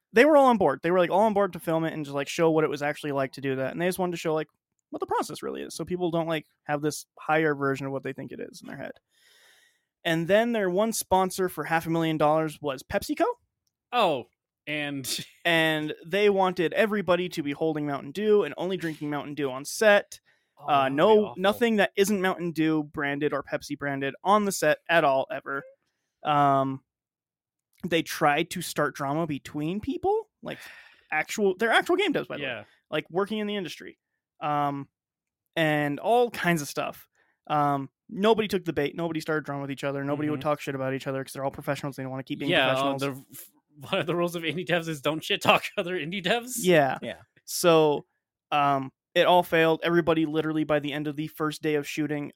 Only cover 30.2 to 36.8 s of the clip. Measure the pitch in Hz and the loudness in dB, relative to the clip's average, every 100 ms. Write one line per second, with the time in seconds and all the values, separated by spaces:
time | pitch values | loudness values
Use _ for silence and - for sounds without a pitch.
30.2 | - _ - - - - - _ - 156 | -4 _ -12 -12 -14 -20 -20 _ -6 -4
31.2 | - - 196 180 226 339 359 349 403 156 | -4 0 0 2 2 2 4 2 2 -2
32.2 | - 143 135 110 - _ - 151 - 170 | -4 -8 -8 -8 -12 _ -8 -6 -4 -4
33.2 | 202 220 208 208 156 - 92 - _ _ | -2 -2 -4 -4 -6 -10 -18 -20 _ _
34.2 | _ - 151 147 143 139 135 _ _ _ | _ -8 -4 0 0 -4 -10 _ _ _
35.2 | _ _ _ 170 156 147 147 143 202 240 | _ _ _ 0 2 2 0 -2 0 2
36.2 | 240 - 170 165 143 151 | 2 0 0 0 -2 -6